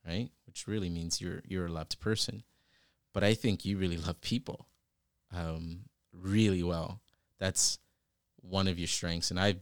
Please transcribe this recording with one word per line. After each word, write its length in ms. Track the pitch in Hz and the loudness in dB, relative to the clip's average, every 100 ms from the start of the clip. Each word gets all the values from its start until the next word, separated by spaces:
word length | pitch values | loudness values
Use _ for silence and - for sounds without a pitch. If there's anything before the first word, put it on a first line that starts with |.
| 82 | -2
right? 240 | 90 120 _ - | -4 -4 _ -16
Which 200 | - - | -12 -4
really 220 | 107 92 | -2 -2
means 320 | 85 82 - | -2 -2 -2
you're, 200 | 90 - - | -4 -8 -6
you're 200 | 92 87 | -4 -2
a 40 | |
loved 280 | 82 78 - | -4 -6 -4
person. 440 | 107 110 - 104 - _ _ _ _ _ _ | 0 0 0 -4 -14 _ _ _ _ _ _
But 100 | 101 | 2
I 100 | 101 | 4
think 300 | 110 120 95 92 | 4 2 0 0
you 120 | 98 | 0
really 200 | 92 85 | 0 0
love 220 | 85 85 | -2 -4
people, 460 | - 127 - - - _ _ _ _ _ _ | -2 -2 -2 -12 -14 _ _ _ _ _ _
um, 480 | 90 82 80 82 85 110 _ _ | -6 -4 -4 -8 -10 -14 _ _
really 500 | 90 95 104 107 92 | -10 0 4 6 4
well. 380 | 87 85 82 101 _ _ _ _ | 0 0 -4 -10 _ _ _ _
That's 380 | 95 - - - _ _ _ _ _ _ | -2 2 0 0 _ _ _ _ _ _
one 260 | 90 95 95 | -2 2 2
of 100 | 87 | 2
your 80 | 85 | -2
strengths, 440 | - 87 85 - | -2 0 -2 0
and 80 | 90 | 4
I've 200 | 101 92 | 2 2